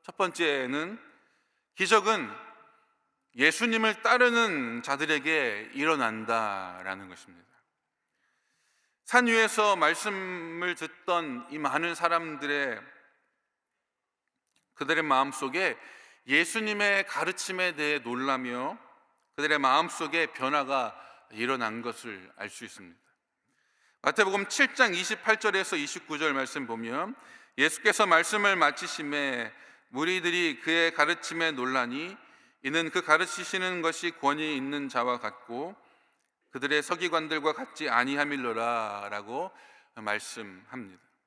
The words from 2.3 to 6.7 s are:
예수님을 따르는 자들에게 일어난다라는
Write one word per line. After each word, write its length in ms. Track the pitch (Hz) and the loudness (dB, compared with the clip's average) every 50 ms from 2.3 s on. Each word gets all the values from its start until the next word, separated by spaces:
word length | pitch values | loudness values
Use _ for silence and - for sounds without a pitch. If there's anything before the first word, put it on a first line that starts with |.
| 101 - - - - - - _ _ _ _ _ _ _ _ _ _ _ _ _ _ | -8 -14 -16 -18 -20 -20 -20 _ _ _ _ _ _ _ _ _ _ _ _ _ _
예수님을 680 | 117 135 156 160 - 233 233 226 226 220 220 208 - - | 2 2 2 4 2 0 0 2 2 2 2 0 0 2
따르는 800 | 214 233 247 247 247 233 233 233 214 170 143 127 117 117 120 120 | 2 4 6 6 4 4 2 2 2 0 -2 -4 -4 -6 -6 -4
자들에게 880 | 143 139 139 156 151 156 147 131 156 160 156 135 117 104 101 110 - - | -4 -2 -2 0 0 0 0 2 0 0 2 2 0 -2 -4 -8 -10 -6
일어난다라는 1400 | 139 143 160 160 143 123 113 110 110 110 107 117 113 110 104 98 98 95 90 | -2 0 2 2 2 2 0 0 -4 -2 0 0 0 0 -2 -4 -6 -8 -10